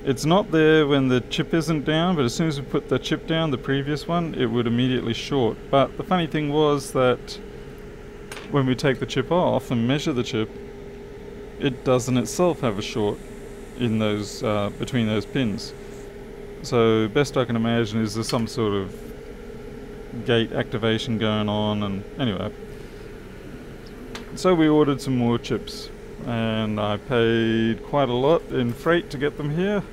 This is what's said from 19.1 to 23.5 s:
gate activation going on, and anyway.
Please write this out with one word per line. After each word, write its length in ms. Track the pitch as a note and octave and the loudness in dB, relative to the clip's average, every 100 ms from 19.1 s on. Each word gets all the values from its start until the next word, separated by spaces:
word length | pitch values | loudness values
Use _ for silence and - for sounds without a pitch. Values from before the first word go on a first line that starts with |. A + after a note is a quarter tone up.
| - - - - - - - - - - A#2+ A2 | -14 -14 -14 -14 -12 -12 -12 -14 -14 -12 -8 2
gate 260 | A#2 A2+ | 2 2
activation 640 | - A#2+ A#2 A2+ A2 - A2 | -2 -2 0 0 0 0 0
going 320 | G#2+ G#2+ G#2+ | 2 2 0
on, 340 | G#2 G#2+ G#2 | 0 0 0
and 220 | G2+ G2 G2+ - | -2 -4 -8 -4
anyway. 340 | B2+ F2+ G2+ - - - - - - - - - - | -2 -2 -4 -8 -14 -14 -14 -14 -14 -14 -16 -16 -14